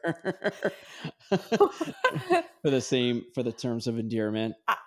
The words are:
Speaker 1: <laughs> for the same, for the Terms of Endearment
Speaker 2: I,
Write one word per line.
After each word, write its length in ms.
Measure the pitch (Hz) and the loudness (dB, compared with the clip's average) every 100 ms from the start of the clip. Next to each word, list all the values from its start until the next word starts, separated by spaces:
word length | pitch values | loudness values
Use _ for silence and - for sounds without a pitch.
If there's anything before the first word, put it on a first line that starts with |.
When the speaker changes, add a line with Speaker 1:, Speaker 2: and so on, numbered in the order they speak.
Speaker 1:
<laughs> 480 | 165 160 - - - - 202 - - - - - - | -6 -6 -6 -4 -4 -2 -6 -6 -18 -14 -14 -14 -2
for 1400 | 196 - 226 392 - 330 - 508 160 - 349 - _ 156 | -2 0 4 4 4 -8 0 0 0 2 2 2 _ 0
the 120 | 135 | 2
same, 440 | 117 131 123 120 - | 2 2 2 0 -4
for 100 | - | -4
the 80 | 120 | -4
Terms 340 | 113 127 117 117 | -4 -4 -2 -2
of 100 | 113 | -2
Endearment 580 | 113 113 107 110 110 107 - | -2 0 0 0 -2 -4 -4
Speaker 2:
I, 80 | - | -4